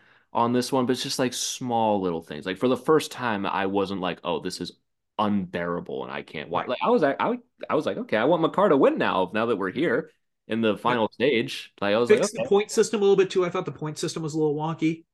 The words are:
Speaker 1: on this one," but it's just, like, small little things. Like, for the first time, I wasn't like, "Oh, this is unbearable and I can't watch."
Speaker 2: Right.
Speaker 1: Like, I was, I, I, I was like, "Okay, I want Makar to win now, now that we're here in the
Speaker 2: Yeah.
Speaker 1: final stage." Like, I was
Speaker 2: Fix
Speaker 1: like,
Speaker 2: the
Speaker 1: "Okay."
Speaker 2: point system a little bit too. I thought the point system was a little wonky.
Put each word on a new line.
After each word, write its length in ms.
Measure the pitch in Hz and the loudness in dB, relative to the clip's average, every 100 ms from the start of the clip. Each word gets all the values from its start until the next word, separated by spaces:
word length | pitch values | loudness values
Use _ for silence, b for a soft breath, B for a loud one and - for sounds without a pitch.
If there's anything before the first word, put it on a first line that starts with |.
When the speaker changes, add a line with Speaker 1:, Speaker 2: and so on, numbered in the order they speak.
| b b b | b b b
Speaker 1:
on 200 | - 117 | -2 2
this 200 | 123 120 | 2 0
one," 140 | 135 123 | 0 0
but 60 | |
it's 100 | 127 | 0
just, 160 | 139 135 | -2 -2
like, 140 | 127 | -2
small 640 | 123 - - 127 117 110 104 | -2 -6 -6 -4 0 2 0
little 220 | 92 82 | 0 -4
things. 240 | - 76 92 | -6 -10 -8
Like, 120 | 92 | -2
for 100 | 123 | 0
the 80 | 123 | 0
first 360 | 127 156 143 | 4 2 2
time, 320 | - 123 104 95 | -4 -4 -2 -2
I 200 | 92 98 | -2 0
wasn't 340 | 101 95 98 | 0 0 -2
like, 200 | 90 82 | -4 -4
"Oh, 160 | 87 80 | -4 -4
this 200 | 87 - | -4 -8
is 120 | 87 - _ _ _ - | -10 -12 _ _ _ -2
unbearable 840 | 104 101 90 90 87 87 85 67 | 0 0 -2 -4 -4 -4 -6 -8
and 80 | 62 | -8
I 100 | 69 | -8
can't 260 | 73 80 71 | -8 -10 -4
watch." 120 | 85 | -4
Speaker 2:
Right. 80 | 85 | -2
Speaker 1:
Like, 80 | 123 | -2
I 80 | 175 | 2
was, 120 | 240 | 4
I, 140 | 147 135 | 2 2
I, 180 | 139 247 - _ - | 0 -2 -8 _ -2
I 60 | |
was 120 | 135 151 | 0 0
like, 100 | 101 | -4
"Okay, 180 | 247 107 | -2 2
I 80 | |
want 180 | 123 170 | 4 4
Makar 260 | 160 - 196 | 2 4 4
to 60 | 139 | 6
win 220 | 214 302 | 6 4
now, 320 | 117 92 92 | 2 2 0
now 120 | 110 117 | 0 0
that 100 | 107 | 0
we're 140 | 95 | -2
here 380 | 113 143 123 - _ _ _ - | -2 0 0 -2 _ _ _ -6
in 140 | 113 | 0
the 160 | 113 98 | 2 2
Speaker 2:
Yeah. 40 | |
Speaker 1:
final 300 | 120 123 107 | 0 2 0
stage." 600 | - 123 117 135 - - - | 2 2 2 0 -6 -12 -4
Like, 140 | 101 | 0
I 40 | 104 | 2
was 100 | 123 | 2
Speaker 2:
Fix 120 | 208 | 2
Speaker 1:
like, 80 | 196 | 0
Speaker 2:
the 80 | - | -2
Speaker 1:
"Okay." 80 | - | 0
Speaker 2:
point 220 | 202 208 | 0 2
system 300 | - 208 226 | 0 0 2
a 20 | |
little 140 | 196 196 | 4 4
bit 140 | 190 | 2
too. 140 | 190 | 0
I 60 | 175 | -2
thought 160 | 185 160 | -2 -6
the 60 | |
point 260 | 135 156 151 | -8 -10 -6
system 240 | 170 175 | -6 -6
was 120 | 160 | -6
a 40 | 156 | -2
little 160 | 156 | 0
wonky. 500 | 147 160 160 160 165 - | 0 -4 -2 -2 -2 -8